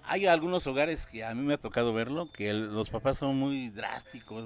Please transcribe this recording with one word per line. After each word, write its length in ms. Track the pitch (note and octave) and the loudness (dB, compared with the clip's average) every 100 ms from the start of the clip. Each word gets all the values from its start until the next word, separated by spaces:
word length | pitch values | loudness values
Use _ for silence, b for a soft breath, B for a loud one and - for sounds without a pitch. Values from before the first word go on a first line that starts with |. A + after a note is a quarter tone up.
hay 240 | - F#3+ G3 | -2 2 6
algunos 400 | E3+ D#3+ F3+ D#3 | 6 6 0 0
hogares 400 | C3 D3+ D#3+ - | 0 2 0 -6
que 180 | A2+ | -8
a 100 | A2 | -6
mí 80 | A2+ | -4
me 120 | C#3 | 0
ha 40 | D3 | 0
tocado 340 | G#2+ A#2+ A#2+ | 0 2 2
verlo, 380 | A2 A2+ D3 E3+ | 2 0 -2 -6
que 180 | - G2+ | -4 -2
el, 240 | G#2+ A2 | 0 0
los 160 | G#2+ G#2+ | -2 -2
papás 280 | A2+ B2 C3+ | 0 0 0
son 180 | C#3 C3+ | 0 2
muy 320 | C#3 C#3 B2+ | 0 -2 -6
drásticos, 760 | G2+ G#2+ A#2 - B2+ A2 G#2+ | -8 -8 -8 -12 -18 -12 -10